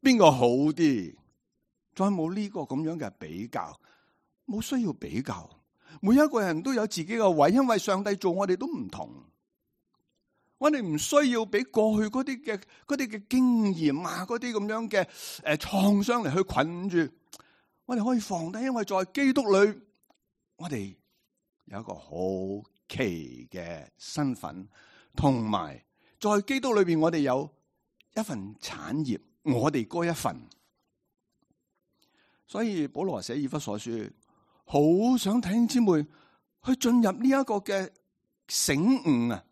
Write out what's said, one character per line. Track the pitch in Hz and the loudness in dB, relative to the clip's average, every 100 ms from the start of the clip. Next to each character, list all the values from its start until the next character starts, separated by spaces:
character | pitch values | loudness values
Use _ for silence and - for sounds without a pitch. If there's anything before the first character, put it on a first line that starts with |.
邊 | 269 247 | 4 8
個 | 170 | 8
好 | 131 123 | 8 4
啲， | 123 151 156 165 123 85 - _ _ _ _ _ _ _ | 4 0 2 2 2 -4 -12 _ _ _ _ _ _ _
再 | - 196 | -2 -2
冇 | 196 160 | 0 -2
呢 | 196 202 | -4 -6
個 | 196 | -8
噉 | 143 135 | -6 -4
樣 | 156 165 | -4 -6
嘅 | 117 | -10
比 | - 78 82 113 | -12 -14 -10 -8
較， | 110 80 76 _ _ _ _ _ _ | -8 -10 -14 _ _ _ _ _ _
冇 | - 208 | -10 -8
需 | - 262 | -4 -2
要 | 220 | -2
比 | 135 - 98 | -4 -6 -6
較。 | 135 92 80 _ _ _ _ 156 | -6 -10 -12 _ _ _ _ -4
每 | 196 254 | 4 6
一 | 302 | 6
個 | 233 | 2
人 | 190 156 | 0 -2
都 | 185 | -2
有 | 254 | -2
自 | 220 - | -2 -4
己 | 165 | -6
嘅 | 226 208 | 2 2
位， | 160 143 | 6 6
因 | 226 | 6
為 | 262 220 | 4 0
上 | 190 190 | 0 -2
帝 | 202 202 | 0 -2
做 | 190 | 0
我 | 170 196 | 0 0
哋 | 185 | -2
都 | 269 | -2
唔 | 320 98 | -8 -8
同。 | 98 69 67 - _ _ _ _ _ _ _ _ _ _ _ _ _ | -10 -14 -16 -20 _ _ _ _ _ _ _ _ _ _ _ _ _
我 | 285 | 0
哋 | 302 | 2
唔 | 196 151 | -2 -4
需 | - 285 285 | 0 2 2
要 | 240 | 0
畀 | 220 208 254 | 0 -2 0
過 | - 220 214 | 0 2 2
去 | 214 | 0
嗰 | 240 | -2
啲 | 269 254 | -6 -8
嘅， | 285 208 - _ _ | -8 -8 -10 _ _
嗰 | 285 | -4
啲 | 262 | -4
嘅 | 214 202 | -8 -2
經 | 254 254 233 208 | 2 4 4 2
驗 | 170 156 139 175 | 2 0 0 -4
啊， | - | -6
嗰 | 185 233 | -6 -6
啲 | 247 | -4
噉 | 220 208 | -4 -4
樣 | 220 226 | -6 -2
嘅， | 202 175 - - - | -2 -2 -6 -16 -10
呃， | - 151 | -4 -4
創 | - 196 196 202 | -2 2 4 4
傷 | 208 240 190 | 2 0 0
嚟 | |
去 | 160 | -2
困 | 185 - 147 175 190 | 0 0 -2 -2 -2
住。 | 170 147 _ _ - - _ _ _ | 0 0 _ _ -20 -20 _ _ _
我 | - 247 | -6 -2
哋 | |
可 | 214 | 0
以 | 247 | -2
放 | 208 185 165 | -2 -6 -6
低， | 208 | -6
因 | 262 | -4
為 | 247 | -4
在 | 208 190 185 | -2 -2 -2
基 | - 277 | 0 2
督 | 262 226 | 2 4
裏， | 196 202 - - _ _ _ _ _ _ _ | 4 4 2 -16 _ _ _ _ _ _ _
我 | 165 | -8
哋 | 131 98 95 _ _ _ _ _ _ _ | -8 -8 -14 _ _ _ _ _ _ _
有 | 98 | -16
一 | |
個 | 110 | -12
好 | 92 - 78 92 95 95 101 104 _ _ | -14 -12 -6 -4 -4 -6 -10 -14 _ _
奇 | - 120 85 67 62 62 | -6 -4 -4 -12 -18 -18
嘅 | 92 85 82 69 _ | -16 -14 -14 -18 _
身 | - - 143 | -14 -6 -4
份， | 120 80 85 92 _ _ _ _ - | -6 -10 -14 -18 _ _ _ _ -2
同 | - 127 110 | 0 2 -2
埋 | 104 80 65 _ _ _ _ | -4 -4 -12 _ _ _ _
在 | 208 208 | 0 0
基 | 202 269 | 0 -4
督 | 254 | 0
裏 | 214 | 2
邊， | 185 160 | 4 4
我 | 160 | 2
哋 | 165 | 0
有 | 139 127 156 _ _ _ _ _ _ | 0 -2 -4 _ _ _ _ _ _
一 | - | -8
份 | 220 127 95 104 | -6 -8 -10 -14
產 | - - 76 143 | -14 -12 -8 -4
業， | 147 101 _ _ | -4 -6 _ _
我 | - 123 135 | -2 0 2
哋 | 147 107 | 0 -4
嗰 | 170 170 | -4 -4
一 | |
份。 | 165 - 80 117 _ _ _ _ _ _ _ _ _ _ _ _ _ _ _ _ _ _ _ _ | -2 -6 -8 -16 _ _ _ _ _ _ _ _ _ _ _ _ _ _ _ _ _ _ _ _
所 | 202 | -6
以 | 226 190 143 | -4 -2 -4
保 | - | -4
羅 | 190 123 | -4 -4
寫 | 90 123 | -6 -6
以 | 139 | -4
弗 | 147 | -6
所 | 139 104 | -6 -8
書， | 117 117 107 _ _ _ _ _ | -6 -8 -8 _ _ _ _ _
好 | _ 143 151 175 233 254 | _ 4 4 4 4 2
想 | 190 226 | 2 0
弟 | 185 | 0
兄 | 214 233 | 2 2
姊 | 247 | 4
妹 | 220 165 147 _ _ _ _ _ | 4 4 0 _ _ _ _ _
去 | - 262 | -2 0
進 | 240 240 | 4 4
入 | 220 | 4
呢 | 185 247 | 2 2
一 | 269 | 2
個 | 262 208 | 2 -4
嘅 | 190 196 190 _ _ _ _ _ _ | -2 -4 -4 _ _ _ _ _ _
醒 | - - 143 190 262 | -4 0 2 4 4
悟 | 165 127 120 | 4 2 2
啊！ | 104 _ | -2 _